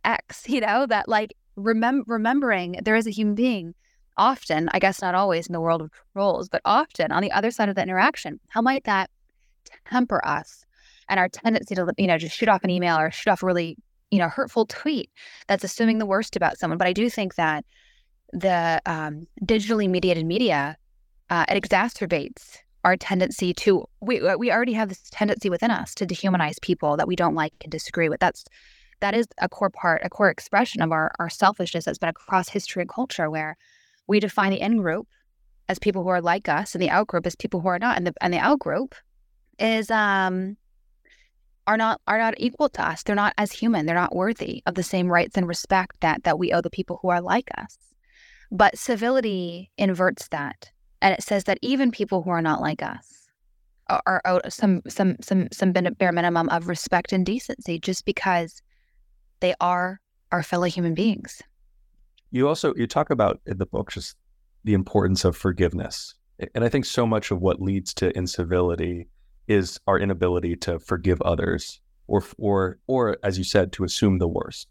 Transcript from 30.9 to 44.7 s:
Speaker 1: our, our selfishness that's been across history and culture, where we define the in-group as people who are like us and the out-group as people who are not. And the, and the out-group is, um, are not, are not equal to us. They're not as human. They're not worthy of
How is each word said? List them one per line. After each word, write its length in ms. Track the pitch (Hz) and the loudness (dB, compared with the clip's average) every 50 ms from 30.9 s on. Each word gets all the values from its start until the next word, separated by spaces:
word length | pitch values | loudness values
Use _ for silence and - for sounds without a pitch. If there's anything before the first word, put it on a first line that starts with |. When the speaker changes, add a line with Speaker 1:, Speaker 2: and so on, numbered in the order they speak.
Speaker 1:
our, 220 | 165 156 156 - - | 2 2 0 0 -2
our 120 | - 175 165 | -4 -6 -6
selfishness 560 | - - 208 190 208 - 180 170 - 170 165 | 0 4 4 4 4 2 -4 -4 -4 -4 -4
that's 120 | - 151 | -4 -4
been 120 | - - 165 | -2 -2 -2
across 400 | 165 - - - 196 185 175 - | -2 -4 -4 0 0 0 0 0
history 320 | - 208 - - - 185 | -4 -6 -6 -6 -6 -6
and 80 | 175 175 | -6 -6
culture, 400 | - - 247 262 - - 170 151 | -4 -6 -6 -4 -2 -2 -2 -2
where 260 | 156 156 156 156 160 _ _ _ _ _ _ _ _ _ _ | -2 -4 -6 -6 -10 _ _ _ _ _ _ _ _ _ _
we 120 | - 208 208 | 0 2 2
define 320 | 202 202 - - 196 196 | 2 0 0 0 2 2
the 100 | 196 - | 0 0
in-group 460 | - 202 233 220 190 170 160 202 233 _ _ _ _ _ _ _ _ _ _ _ _ - | 0 0 0 2 2 0 -2 -4 -6 _ _ _ _ _ _ _ _ _ _ _ _ -6
as 80 | 190 | -6
people 260 | 175 - 202 185 190 170 | -2 0 -2 0 0 0
who 60 | 185 | 0
are 120 | 185 180 | 0 0
like 280 | 170 170 170 202 - - | 2 2 0 0 0 0
us 240 | 151 151 196 - - | 0 0 -2 -4 -4
and 80 | 175 | -2
the 80 | 185 165 | 0 2
out-group 360 | - 185 208 - - 170 - | 2 2 2 2 0 -2 -2
as 100 | 180 - | -2 -6
people 260 | - - - - 180 | -6 -8 -4 -4 -2
who 60 | 160 | 0
are 120 | 190 180 175 | 0 0 0
not. 180 | 214 240 - | 0 0 0
And 100 | - 175 | 0 0
the, 60 | 175 156 - | -2 -2 -2
and 120 | - 180 175 | -2 0 0
the 60 | 170 | 2
out-group 560 | 139 220 285 190 - 156 147 180 269 262 - - _ _ _ _ _ _ _ _ _ _ _ - | 4 4 2 2 0 -2 -2 -2 -4 -6 -10 -18 _ _ _ _ _ _ _ _ _ _ _ -2
is, 320 | 220 226 226 220 214 - | 0 0 0 0 0 0
um, 640 | 226 214 208 202 196 190 190 185 185 185 190 190 208 - _ _ _ _ _ _ _ _ _ _ _ _ _ _ _ _ _ _ _ _ - | 0 2 2 2 2 2 2 0 -2 -2 -6 -6 -10 -12 _ _ _ _ _ _ _ _ _ _ _ _ _ _ _ _ _ _ _ _ -2
are 100 | 202 214 | 0 2
not, 240 | 220 226 220 226 - - | 2 2 0 0 -2 0
are 100 | - 202 | 0 0
not 160 | 220 226 226 - | 2 2 0 0
equal 320 | - - 247 254 - 302 269 | 0 -2 -2 0 0 0 0
to 140 | - - - | 0 -2 -4
us. 180 | 160 160 - - | -4 -4 -4 -2
They're 120 | - 208 | 0 2
not 180 | 202 202 208 - | 2 2 2 2
as 140 | - 208 196 | 0 -2 -2
human. 340 | - - - 226 226 180 151 | -2 -2 0 2 2 2 2
They're 100 | 160 170 | 0 0
not 200 | 175 175 - - | 0 0 0 0
worthy 480 | 180 185 214 226 - - - - - - | -2 -2 -2 -2 -4 -6 -8 -8 -6 -6
of 100 | - | -6